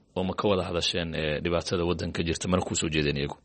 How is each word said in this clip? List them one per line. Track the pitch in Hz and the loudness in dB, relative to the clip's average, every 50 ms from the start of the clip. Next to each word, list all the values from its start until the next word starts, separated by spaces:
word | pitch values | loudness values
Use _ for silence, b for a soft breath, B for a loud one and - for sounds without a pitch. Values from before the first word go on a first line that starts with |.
| - _ _ | -12 _ _
oo | 92 92 | -2 -2
ma | 92 90 - | -2 -2 0
ka | - 107 | 2 2
wada | 98 92 87 | 2 2 2
hadasheen, | 92 90 85 80 - - 92 85 85 76 | 0 0 0 0 0 0 0 -2 -2 -2
eh, | 76 78 78 76 71 - | -2 0 0 0 0 0
dhibaatada | 87 85 85 82 - - 90 85 | 0 0 0 0 0 0 0 2
waddanka | 85 87 82 87 85 85 - 90 | 2 0 0 -2 -2 -2 -2 0
ka | |
jirta, | 82 78 - - 92 | 0 -2 -2 0 0
mana | 92 92 - | 2 2 0
kuu | - 85 | 0 -2
soo | - - 82 | -2 -2 0
jeedeen | 76 78 73 71 71 69 | 2 2 2 2 0 0
iyagu? | 69 73 - - | -2 -4 -6 -10